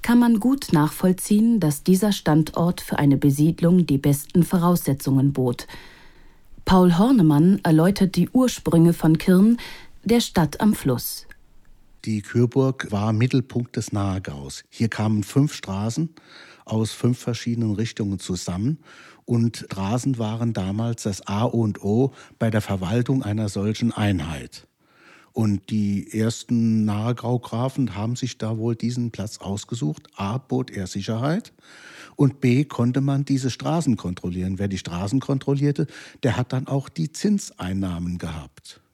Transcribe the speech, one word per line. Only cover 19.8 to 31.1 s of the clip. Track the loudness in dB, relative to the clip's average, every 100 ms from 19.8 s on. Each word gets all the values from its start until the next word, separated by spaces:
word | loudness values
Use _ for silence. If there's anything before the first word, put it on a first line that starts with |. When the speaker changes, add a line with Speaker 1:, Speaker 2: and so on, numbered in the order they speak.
| -4 -2 -2 -2
Speaker 2:
waren | -4 -4 -4
damals | -4 -4 -4 -4 -4
das | -6 -6 -6
A | -2
und | -2 0 -2 -2
O | -2 0 0 -2 -20 _
bei | -2
der | -2
Verwaltung | -2 -4 -2 -2 0 -2
einer | -2 -4 -4
solchen | -2 -4 -2 -2
Einheit. | 0 0 0 -2 -8 -12 -18 _ _ _ _ _ -20 _
Und | -2 0 0 -2
die | -2 0 -2 -4
ersten | -2 -2 -4 -2 0 2 2 0
Nahegaugrafen | -2 -2 -4 -2 -4 -4 -4 -4 -2 -4 -2
haben | -6 -4
sich | -6 -6
da | -6 -4
wohl | -2 -2
diesen | -4 -4 -6
Platz | -6 -10 -8
ausgesucht. | -8 -8 -8 -6 -6 -6 _ -10
A, | -6 -6
bot | -4 -4 -4
er | -8 -8
Sicherheit | -8 -6